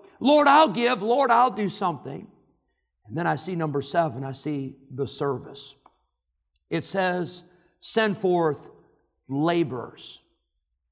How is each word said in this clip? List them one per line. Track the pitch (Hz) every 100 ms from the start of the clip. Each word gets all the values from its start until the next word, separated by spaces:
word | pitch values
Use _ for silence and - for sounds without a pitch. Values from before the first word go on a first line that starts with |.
| - -
Lord, | 247 302 285
I'll | 285 320
give. | 226 240 247
Lord, | 214 262 269
I'll | 233 254
do | - 196
something"? | - 185 143 135 151 - _ _ _ _ _ _ _ -
And | 160
then | 170
I |
see | 151 180 170
number | 160 139
seven, | - 175 160 131
I | 135
see | 131 156 143 131 - -
the | 131 135
service. | - 143 127 - - - - _ _ _ _ _ _ _ _ -
It | 165
says, | 160 196 185 180 170 - - _ _ _
"Send | - 226 220 190
forth | 185 175 160 143 - - _ _ _ _ -
laborers." | 139 165 175 143 123 - - - - _ _ _ _ _ _ _